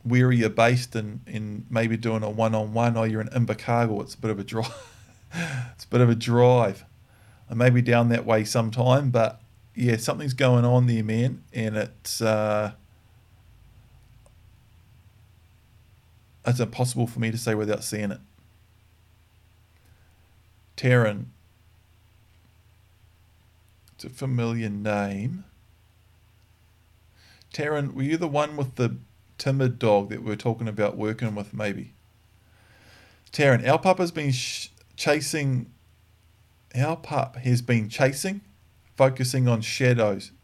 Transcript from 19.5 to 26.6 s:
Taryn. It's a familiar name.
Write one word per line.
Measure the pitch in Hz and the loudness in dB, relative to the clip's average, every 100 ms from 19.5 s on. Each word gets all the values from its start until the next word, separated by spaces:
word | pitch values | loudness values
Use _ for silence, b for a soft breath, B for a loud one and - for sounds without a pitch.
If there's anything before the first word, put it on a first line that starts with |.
| _ _ _ b b b b b b _ _ _ - | _ _ _ b b b b b b _ _ _ -2
Taryn. | 131 123 110 104 - - _ _ _ _ _ _ _ _ _ _ _ _ _ _ _ _ _ _ _ _ _ _ _ _ _ | 4 4 4 0 -10 -18 _ _ _ _ _ _ _ _ _ _ _ _ _ _ _ _ _ _ _ _ _ _ _ _ _
It's | - | -20
a | 131 | -18
familiar | 123 135 123 117 117 110 | -8 -4 -2 -2 -2 -4
name. | 101 104 104 101 98 117 185 - _ _ _ _ _ _ _ _ _ _ _ | -4 -2 -2 -2 -4 -6 -8 -14 _ _ _ _ _ _ _ _ _ _ _